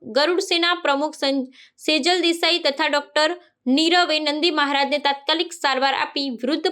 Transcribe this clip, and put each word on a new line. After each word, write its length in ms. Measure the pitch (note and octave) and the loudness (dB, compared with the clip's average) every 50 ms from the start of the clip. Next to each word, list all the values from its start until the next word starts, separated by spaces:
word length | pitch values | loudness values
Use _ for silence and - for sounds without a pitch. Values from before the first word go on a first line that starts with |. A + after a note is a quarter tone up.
| - | -12
ગરુડ 360 | - G#3+ B3+ D4 D#4+ F4+ E4+ | -4 0 0 2 2 2 0
સેના 340 | G4 - F#4 E4+ E4+ E4+ F4+ | 0 0 0 0 2 0 0
પ્રમુખ 420 | E4+ E4+ D4 C#4 C#4 D4 D#4 D4 | 0 0 0 0 0 0 -4 -4
સં-, 300 | - - C#4 C4+ C#4 B3+ C4 - - - - _ - | -4 -2 -2 0 -2 -2 -6 -10 -20 -20 -20 _ -8
સેજલ 440 | - - D#4 D#4 B3+ E4+ F4+ F#4 | -2 0 0 2 2 2 2 2
દેસાઈ 380 | E4+ E4+ E4 E4 E4+ E4 E4+ F4 | 2 0 0 0 0 0 0 0
તથા 280 | E4+ D4 C#4 C#4 D#4 D4+ | 0 -2 -2 0 0 0
ડોક્ટર 520 | C#4+ D4 C#4+ F#4+ - D4+ D4+ D#4 F4 F4 - _ _ _ - B3 | 0 -2 -2 -2 0 0 2 2 0 -4 -10 _ _ _ -2 0
નીરવે 520 | B3+ C#4+ D#4+ E4 F4 F4+ F4 D#4+ D#4 D#4 | 2 2 4 4 4 4 2 2 0 0
નંદી 320 | D#4 D4 C#4+ D4+ D4 F4 | 0 -2 -2 0 0 0
મહારાજને 460 | D4+ D4+ C#4+ C#4 C#4+ C#4 C#4 C4 C#4 D4 | 0 0 0 0 0 0 0 0 0 0
તાત્કાલિક 560 | - C#4+ C#4 C#4 - - D#4 D#4+ F4 E4+ - | 0 0 -2 -2 -2 -2 -2 -2 -2 -4 -6
સારવાર 400 | - - C#4+ C4+ C4 C4 C4+ C4+ | -4 -2 -2 0 0 0 0 0
આપી 360 | - D4 C#4+ - C#4+ C#4 C#4 | 0 -2 -4 -4 -6 -6 -6
વૃદ્ધ 380 | B3 G#3 - B3 D#4 D#4+ D#4+ F#4 | -6 -6 -4 -2 -2 -2 -2 -2